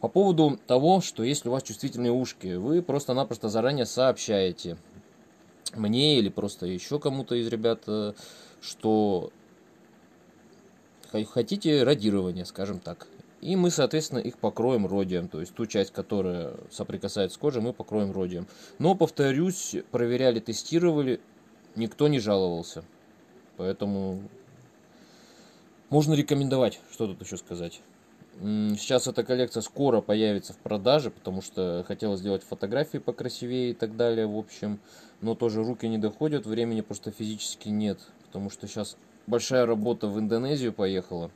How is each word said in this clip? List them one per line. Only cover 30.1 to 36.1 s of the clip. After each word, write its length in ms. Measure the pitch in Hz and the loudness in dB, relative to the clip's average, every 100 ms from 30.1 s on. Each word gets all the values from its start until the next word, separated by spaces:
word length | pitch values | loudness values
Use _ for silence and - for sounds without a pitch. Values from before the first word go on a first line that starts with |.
| 104 110 101 - | 2 4 2 -4
в 60 | - | -12
продаже, 520 | - 107 101 147 123 | -4 0 4 4 2
потому 300 | - - 95 | -6 -8 -8
что 420 | 92 - 92 85 90 | -8 -4 -2 -2 -6
хотела 300 | 98 110 98 | -6 -4 -2
сделать 260 | 98 95 | -2 -2
фотографии 560 | - 95 101 123 151 143 | -4 -8 -4 -2 -2 -4
покрасивее 720 | - 120 120 - 123 127 123 | -6 -6 -6 -8 -4 -2 -2
и 40 | |
так 220 | 117 113 113 | -2 -4 0
далее, 300 | 120 113 110 | 2 2 0
в 100 | 107 | -2
общем. 440 | 107 - 104 104 - - - - | -6 -8 -6 -6 -10 -20 -20 -8
Но 140 | 110 | -4
тоже 280 | 110 120 110 | 0 0 0
руки 260 | 110 120 113 | -2 -2 -2
не 100 | 113 | 0
доходят, 460 | 107 | -2